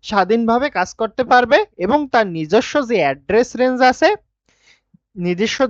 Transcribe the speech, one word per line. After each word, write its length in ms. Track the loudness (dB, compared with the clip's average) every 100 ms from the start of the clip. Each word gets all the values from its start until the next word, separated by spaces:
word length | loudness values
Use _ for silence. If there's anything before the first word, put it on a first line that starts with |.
| -4
স্বাধীনভাবে 580 | 0 2 0 0 0 -2 -4
কাজ 100 | -6 -6
করতে 220 | -6 -4 2
পারবে 260 | 2 4 2 0 -6
এবং 140 | -2 -2 0
তার 140 | 0 0 -4
নিজস্ব 360 | 0 0 0 -2 -2
যে 60 | 0
অ্যাড্রেস 460 | 0 -2 -2 0 0 -2
রেঞ্জ 200 | -2 2 2
আছে, 180 | 4 0 0 _ _ _ _ _ _ _ _ _ -8 -4
নিজস্ব 320 | -2 -2 -2